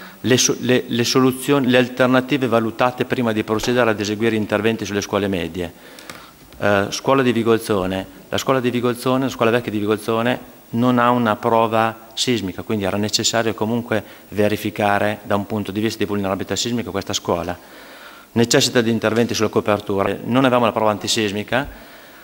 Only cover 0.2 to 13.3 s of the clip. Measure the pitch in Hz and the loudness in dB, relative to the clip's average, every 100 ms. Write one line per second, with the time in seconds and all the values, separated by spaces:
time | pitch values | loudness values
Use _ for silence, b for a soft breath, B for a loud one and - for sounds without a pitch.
0.2 | 110 123 - - 120 123 - 120 117 135 | 2 2 2 0 0 0 0 -2 2 4
1.2 | 131 131 139 143 127 123 123 123 127 127 | 2 0 0 2 4 4 2 2 4 4
2.2 | 127 147 127 113 113 - 127 - 123 127 | 2 -2 2 2 0 0 -2 0 -2 0
3.2 | 117 107 107 110 123 123 117 104 101 107 | 0 0 0 -2 0 2 2 2 -2 0
4.2 | 113 110 104 104 110 110 98 101 - 104 | 0 0 0 0 0 -2 -4 -4 -2 -2
5.2 | 98 92 85 87 87 - B B B B | 0 -2 -4 -6 -8 -10 B B B B
6.2 | B B - - 104 101 101 - 131 135 | B B -20 -4 0 2 0 -2 0 2
7.2 | 123 113 113 113 - 104 92 95 95 B | 2 2 2 0 2 -2 0 -4 -6 B
8.2 | - 101 - 135 120 120 120 120 131 127 | -8 -4 0 0 0 -2 -2 -2 -2 0
9.2 | 131 - 113 120 120 104 104 104 - 113 | -2 0 2 2 -2 -4 -2 -2 0 -2
10.2 | 117 123 - - - 117 123 123 120 123 | 0 -2 -8 -20 -6 0 2 4 4 4
11.2 | 117 104 120 113 113 110 113 107 - - | 2 0 2 2 4 2 0 -2 -12 -6
12.2 | - 117 95 - 90 110 95 101 107 - | 0 0 -2 -8 -4 -2 -2 -2 -2 -2
13.2 | 107 | 0